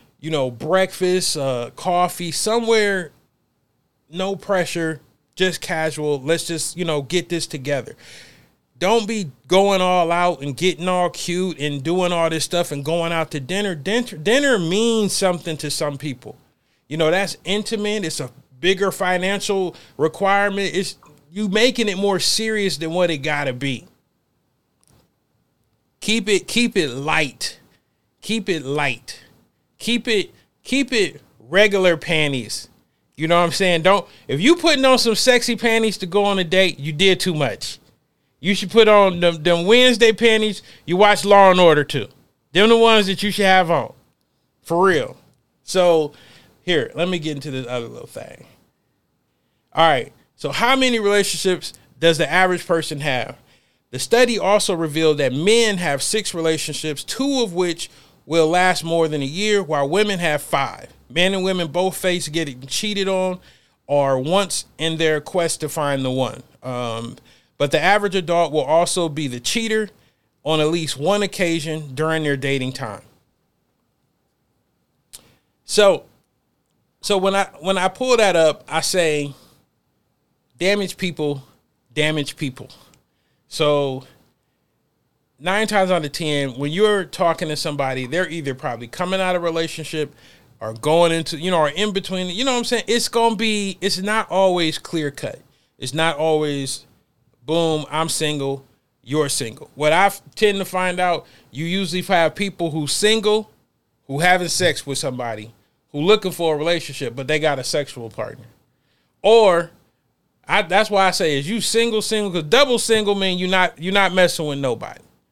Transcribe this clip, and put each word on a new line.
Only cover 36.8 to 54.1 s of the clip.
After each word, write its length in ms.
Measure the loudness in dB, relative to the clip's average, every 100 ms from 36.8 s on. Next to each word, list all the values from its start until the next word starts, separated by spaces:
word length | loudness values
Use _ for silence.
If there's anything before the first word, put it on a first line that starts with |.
| -8
did 300 | 2 2 4
too 140 | 0
much. 440 | -2 -2 -4 -10 -14 _ _ _ _ _ _
You 140 | -2
should 160 | -2 2
put 180 | 4 6
on 320 | 6 6 2
them, 220 | 0 0
them 240 | 0 2 4
Wednesday 460 | 4 4 4 4
panties 500 | 4 2 2 0 -4 -12 -16 -4
you 100 | 4
watch 300 | 4 4 6
Law 240 | 8 8
and 100 | 8
Order 240 | 6 6
too. 240 | 2 -4 -6 _ _ _ _
Them 180 | 2 4
the 80 | 6
ones 300 | 6 6 2
that 140 | -2
you 80 | -4
should 140 | 0
have 260 | 4 4 4
on. 220 | 0 -2 -10 _ _ _ _ _ _
For 200 | -4 2
real. 360 | 4 2 -2 -8 _ _ _ _
So, 520 | -4 2 4 4 2 -6 -20 -20 _ _
here, 300 | -2 -2 -2
let 160 | -4 -4
me 80 | -4
get 180 | -6 -8
into 140 | -8
this 160 | -10 -8
other 220 | -8 -8
little 180 | -14 -16
thing. 400 | -16 -16 -18 -20 _ _ _ _ _ _ _ _ _ _ _ _
All 120 | 2 4
right. 280 | 2 -2 -14 _
So, 160 | _ -8
how 260 | -2 2 2
many 220 | 2 2
relationships 760 | 2 2 0 -2 -2 -2 -6 -16 _ _
does 180 | 2 2
the 140 | 2
average 360 | 2 2 0 -2
person 340 | -2 -2 -6
have? 360 | -2 -2 -4 -10 _ _ _ _ _
The 80 | -10
study 400 | 2